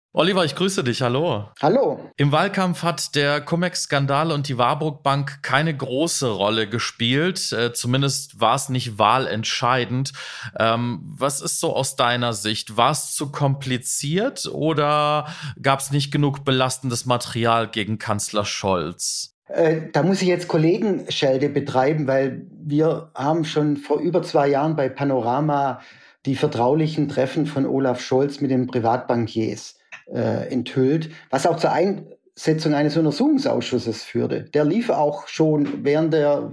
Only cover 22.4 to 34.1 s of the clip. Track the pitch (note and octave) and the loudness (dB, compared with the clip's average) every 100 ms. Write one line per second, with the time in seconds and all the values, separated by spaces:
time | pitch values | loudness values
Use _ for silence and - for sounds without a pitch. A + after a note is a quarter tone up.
22.4 | - - D3+ D3 D#3+ B2+ - - C#3 E3+ | -14 -14 -2 2 2 0 -6 -4 -2 0
23.4 | D#3 D3+ D3+ C#3+ - D3 F3+ F3 - D#3 | 0 0 0 0 -2 -2 0 0 2 2
24.4 | C#3 C#3 D#3+ D#3 C3 - C#3+ C3 A2+ C3 | 4 2 2 0 -2 -2 0 0 0 0
25.4 | D3+ C#3+ C#3 A#2+ - - - _ C#3 C3 | 2 2 0 -4 -12 -20 -20 _ -4 0
26.4 | D3 A2+ B2 D#3 D#3 D#3+ D3 - C3 - | 0 2 2 2 2 0 -2 0 0 0
27.4 | D3+ - C3+ C3+ C3+ B2 - C3 C#3+ C#3+ | -2 -2 0 0 0 -2 0 0 0 -2
28.4 | C#3+ C3 B2 B2 A2+ B2 - A#2+ A2 - | 0 0 0 0 2 0 0 0 0 -2
29.4 | - - - - _ - - - A#2 G#2+ | -2 -4 -12 -20 _ -20 -8 -2 0 -2
30.4 | - B2+ A#2 C3+ C3 D#3+ D#3+ - - C3+ | -2 -4 -2 2 2 2 -2 -12 -6 0
31.4 | F3+ D#3+ D3+ C3+ F#3+ - - - _ - | 2 2 2 2 2 0 -8 -20 _ -4
32.4 | - D#3 D#3 C#3+ D3+ D#3+ D#3 - C#4+ C#4 | 0 2 2 2 2 2 2 2 2 2
33.4 | B2+ A#2 - B2 A#2 G#2+ - | 2 -2 0 -2 -2 -6 -6